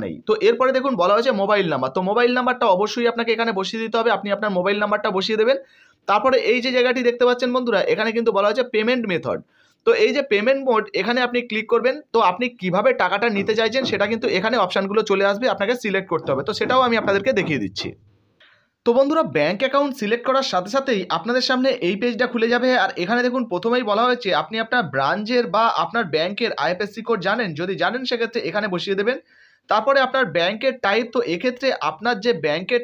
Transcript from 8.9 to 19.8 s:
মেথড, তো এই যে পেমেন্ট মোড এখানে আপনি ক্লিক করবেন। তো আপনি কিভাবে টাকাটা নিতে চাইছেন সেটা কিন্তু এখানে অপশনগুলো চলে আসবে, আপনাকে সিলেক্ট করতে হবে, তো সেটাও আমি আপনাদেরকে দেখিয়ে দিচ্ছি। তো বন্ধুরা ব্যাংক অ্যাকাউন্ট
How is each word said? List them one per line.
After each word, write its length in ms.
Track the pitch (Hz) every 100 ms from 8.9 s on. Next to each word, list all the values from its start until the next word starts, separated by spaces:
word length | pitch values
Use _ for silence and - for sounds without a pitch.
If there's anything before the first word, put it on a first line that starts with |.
| 254 214
মেথড, 280 | 170 123 87 - _ _ _ -
তো 60 | - 220
এই 60 | 262
যে 60 | 277
পেমেন্ট 300 | 202 226 269 262
মোড 160 | 220 208 165
এখানে 200 | 196 240 240
আপনি 120 | 240 240
ক্লিক 180 | 214 220
করবেন। 220 | 233 240 294 -
তো 60 | 233 190
আপনি 140 | 180 247 240
কিভাবে 280 | 180 185 247 247
টাকাটা 260 | 185 202 233 196
নিতে 160 | 196 220
চাইছেন 240 | 226 254 262
সেটা 140 | 196 202
কিন্তু 160 | 226 240 180
এখানে 180 | 220 240 185
অপশনগুলো 360 | 202 196 214 214
চলে 160 | 196 196
আসবে, 140 | 202 247
আপনাকে 200 | 190 196 247
সিলেক্ট 280 | 214 190 185
করতে 160 | 160 -
হবে, 120 | 135 139
তো 40 | 208
সেটাও 220 | 233 254 247
আমি 80 | 226
আপনাদেরকে 300 | 208 196 202 214
দেখিয়ে 240 | 170 139 98
দিচ্ছি। 240 | - - - _ _ _ _ _ _ _ _ -
তো 40 | 240
বন্ধুরা 260 | 277 320 233 147
ব্যাংক 220 | 151 202
অ্যাকাউন্ট 300 | 262 277